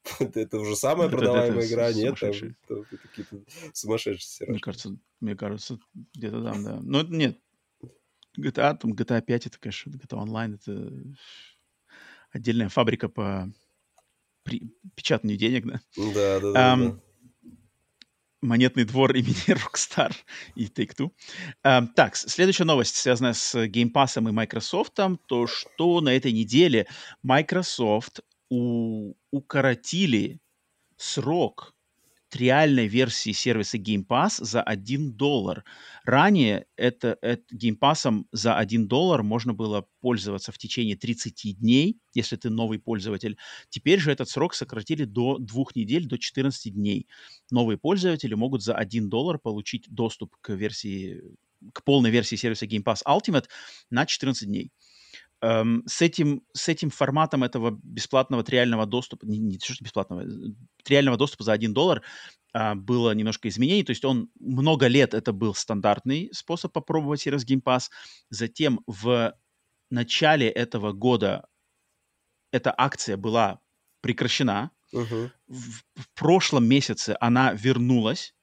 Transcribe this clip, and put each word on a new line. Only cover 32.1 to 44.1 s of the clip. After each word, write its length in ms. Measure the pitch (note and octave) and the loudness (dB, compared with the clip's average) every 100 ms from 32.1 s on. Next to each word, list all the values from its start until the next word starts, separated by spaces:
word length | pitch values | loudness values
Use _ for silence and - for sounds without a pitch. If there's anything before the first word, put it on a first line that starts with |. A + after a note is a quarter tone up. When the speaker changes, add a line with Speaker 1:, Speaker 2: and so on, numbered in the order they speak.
| _ _ | _ _
Speaker 2:
триальной 540 | - B2 C#3 D#3 C3+ A2 | 0 4 6 6 4 2
версии 440 | A2+ B2+ - A2 | 2 2 0 -4
сервиса 460 | G2+ B2+ A2+ G2+ A#2 | -2 0 0 0 -4
Game 300 | G2 G#2+ F#2+ | -2 -2 0
Pass 360 | A#2+ F#3 - | 0 0 -2
за 200 | A2+ A2+ | -4 -2
один 500 | - G#2+ G2+ C3+ D3 | -2 -4 -4 -4 -4
доллар. 500 | A2 C#3+ C#3 F#2+ F2 - - - - | 0 0 2 -2 -6 -10 -20 -20 -10
Ранее 600 | - C3 F#3 G3+ A#2 G2 - - | 2 4 6 6 4 2 -4 -2
это, 380 | B2 A#2+ A#2+ - | -2 0 -2 -2
это 220 | A2+ A#2+ - A2+ | -2 -4 -6 -4
Game 220 | A2+ G#2 | -2 2
Pass'ом 480 | C#3 D#3 C#3 G#2+ - | 2 2 0 -2 -2
за 260 | - A2+ F2 | -2 0 2
один 300 | G#2 A#2 G#2 | 2 0 2
доллар 340 | B2 F#3 D3 | 2 2 2
можно 320 | G#2 A2+ A#2+ | 0 -2 -2
было 320 | G#2+ A2 G#2 - _ | -4 -2 -4 -6 _
пользоваться 500 | B2 A#2 G2+ G2 - | -2 -2 -4 -8 -8
в 60 | - | -14
течение 380 | A2 - A2+ G2 | -8 -4 -2 -2
тридцати 580 | - A#2 A2+ - G#2+ | -4 -6 -6 -10 -10
дней, 460 | F#2+ A2 B2+ E3+ A#3 _ B2 | -2 4 4 4 -2 _ -6
если 200 | A2 A2+ | -4 -6
ты 140 | A#2+ | -4
новый 300 | A2+ A2+ G#2+ | -2 -4 -4
пользователь. 580 | - A2 G2 G2+ A2 G#2 - - - | -6 -6 -4 -6 -8 -10 -16 -20 -14
Теперь 300 | - C#3+ F#3+ | -4 2 2
же 120 | D3+ | 2